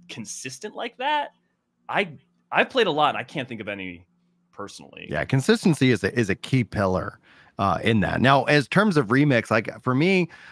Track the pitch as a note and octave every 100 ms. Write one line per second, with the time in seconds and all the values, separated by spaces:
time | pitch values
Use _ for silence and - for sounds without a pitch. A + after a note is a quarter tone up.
0 | - - G#2+ - C3 - G#3+ - B3 -
1 | C4+ D4+ - _ _ _ _ _ - C3+
2 | F3+ C3+ _ _ - C#3 B3 C4 G3+ D3+
3 | D3 G#2+ B2 D#3 B2 A2+ G#2 G2+ F#2 F2
4 | F2+ _ _ _ _ - G2+ - C#2 -
5 | E2+ D2+ D2 C3+ C3 A3+ G3 D3 C3 A2
6 | F#2+ B2 G2+ F#2 - C3 A2+ G#2 G2 F#2
7 | G#2 - _ - - - G2 - G#2+ A2+
8 | E2 E2 B2 C#3 B2 D3 - F3 G#3+ D3+
9 | G2+ B2+ D3 A#2+ - A2 G2 - - B2+
10 | F3 F#3+ E3 - -